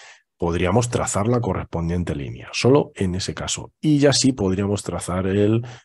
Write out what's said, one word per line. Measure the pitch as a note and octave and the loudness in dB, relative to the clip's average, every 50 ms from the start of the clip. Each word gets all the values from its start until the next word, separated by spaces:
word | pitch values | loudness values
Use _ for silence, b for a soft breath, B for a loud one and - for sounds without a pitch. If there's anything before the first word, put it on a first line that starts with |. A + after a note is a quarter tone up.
| B B B B B B _ - | B B B B B B _ -4
podríamos | F2 E2+ E2+ F2 F2+ F2 F#2+ B2 A#2+ - | -4 -2 0 0 0 2 2 2 2 0
trazar | - - D#2 - - G2 G2+ A#2 | -2 -4 -4 -2 -2 -2 0 0
la | B2 A#2+ | 0 0
correspondiente | - F#2+ F2+ E2 D2 - - E2+ E2 E2 F2 F2+ E2+ - D#2 | 0 -2 -4 -4 -6 -6 -6 -6 -4 -2 -2 -2 -2 -2 -4
línea, | C#2+ C#2 A#1+ A#1 B1 A#1+ - | -6 -6 -10 -10 -14 -16 -12
solo | - - - A#2+ C#3 D3 - - - | -8 0 2 4 4 4 2 0 -4
en | - G2 F2+ F2 | -4 -4 -2 -2
ese | F#2+ - - D#2+ | -4 -6 -6 -8
caso. | - D2+ - - - - - _ _ | -8 -6 -6 -6 -6 -8 -14 _ _
Y | - D#3 D3+ C#3+ | 0 2 4 6
ya | C#3+ D3 B2+ | 6 6 4
sí | - - C3 C3 | 6 4 2 2
podríamos | C3 G2+ F#2 F#2 F#2 G2+ G2 G2+ G2 - | 2 0 0 0 0 0 0 0 -2 -2
trazar | - E2+ E2+ - - F2 F#2+ F#2 | -6 -8 -8 -6 -4 -4 -2 0
el | F#2+ F#2+ G2+ G2+ G#2+ A2 A2+ A#2+ A#2+ B B | 0 2 4 4 4 4 2 0 -4 B B